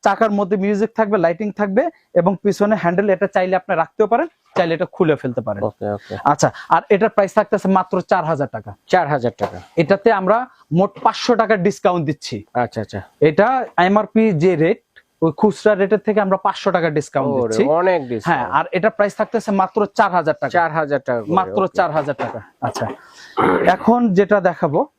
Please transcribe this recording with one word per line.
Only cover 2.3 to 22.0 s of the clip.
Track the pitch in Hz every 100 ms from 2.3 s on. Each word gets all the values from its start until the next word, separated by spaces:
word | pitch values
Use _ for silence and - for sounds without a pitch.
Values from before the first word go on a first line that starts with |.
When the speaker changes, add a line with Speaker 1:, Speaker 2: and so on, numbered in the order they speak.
| 190
Speaker 1:
পিছনে | 202 - 208 214
হ্যান্ডেল। | 170 175 202
এটা | 175 202
চাইলে | - 185 185
আপনি | - 170
রাখতেও | 160 _ 214
পারেন, | 233 330 _ _ -
চাইলে | 170
এটা | 170 180
খুলে | - 170 143
ফেলতে | 131 120
পারেন। | 110 104
Speaker 2:
ওকে, | 107 - 104
ওকে। | 104 - 104
Speaker 1:
আচ্ছা, | 143 143 139 - -
আর | 165 -
এটার | 202 214
প্রাইস | - 196
থাকতেছে | - 202 208 190
মাত্র | 190 180 190
চার | - 190 156
হাজার | 156 135
টাকা। | 113 104 - _
Speaker 2:
চার | 185 156
হাজার | 143 117 -
টাকা। | - 92 - -
Speaker 1:
এটাতে | 156 196 -
আমরা | 208 185 220 254 _ _
মোট | 160 196 -
পাঁচশো | 233 - - 226
টাকা | 214 214
ডিসকাউন্ট | 175 - 196 180 147
দিচ্ছি। | 147 - 110 95
Speaker 2:
আচ্ছা, | - 120 -
আচ্ছা। | 104 101 - _
Speaker 1:
এটা | 147 151 214 262 233 -
এমআরপি | 180 202 208 220 220
যে | 165 175 170
রেট, | 160 - _ - _ _
ওই | 160 151
খুচরা | 214 - 214 202
রেটের | 190 214
থেকে | - 208
আমরা | 196 190
পাঁচশো | 202 185 -
টাকা | 180 165
ডিসকাউন্ট | 151 147 143 135 135
Speaker 2:
ওরে, |
Speaker 1:
দিচ্ছি। | 117 110
Speaker 2:
অনেক | 135 160 185 175 131
ডিসকাউন্ট। | 117 160 156
Speaker 1:
হ্যাঁ, | 123
আর | 139 170
এটা | 185 202
প্রাইস | - 202 -
থাকতেছে | 214 226 214
মাত্র | 196 185 - 202
চার | - 208
হাজার | 180 156 151
টাকা। | 139
Speaker 2:
চার | 175 165
হাজার | 151 151 139 -
টাকা | 120
করে, | 110
Speaker 1:
মাত্র | 175 185 202
Speaker 2:
ওকে। | 190 -
Speaker 1:
চার | 175
হাজার | 156